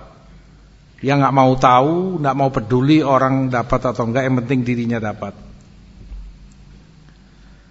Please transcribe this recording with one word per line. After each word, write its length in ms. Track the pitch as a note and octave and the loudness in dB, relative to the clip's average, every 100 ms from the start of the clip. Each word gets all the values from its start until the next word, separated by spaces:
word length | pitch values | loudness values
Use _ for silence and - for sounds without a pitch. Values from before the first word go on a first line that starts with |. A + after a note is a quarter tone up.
| - - - - - - - - - - | -20 -20 -20 -20 -20 -20 -20 -20 -20 -8
Dia 160 | B2 | -2
nggak 160 | C#3+ C3+ | 0 2
mau 240 | C3+ C3 | 4 4
tahu, 640 | C3 C3+ B2+ C#3+ E3+ F#3+ F3+ | 4 4 4 4 0 -4 -4
nggak 160 | C#3+ | -4
mau 160 | C3+ C3+ | 0 -2
peduli 480 | C3 G#2+ B2 C3+ D#3 | -2 -2 0 4 2
orang 480 | C#3 C3 C3 C3+ C3 | 4 2 2 0 0
dapat 480 | B2 A#2 B2+ B2+ | -2 -2 -2 -2
atau 160 | A2+ A#2 | -2 -2
enggak, 160 | A#2+ C3 | -2 0
yang 160 | B2+ | -2
penting 240 | A#2 C3+ B2 | 0 -2 -2
dirinya 320 | A#2+ A#2 A#2 | -2 -4 -4
dapat. 400 | G#2+ G#2 G2+ - - - - - - - - - - - - - - - - - - - - - - - - | -6 -8 -12 -14 -20 -20 -20 -20 -20 -20 -18 -18 -18 -20 -20 -20 -20 -20 -20 -20 -20 -20 -20 -20 -20 -20 -20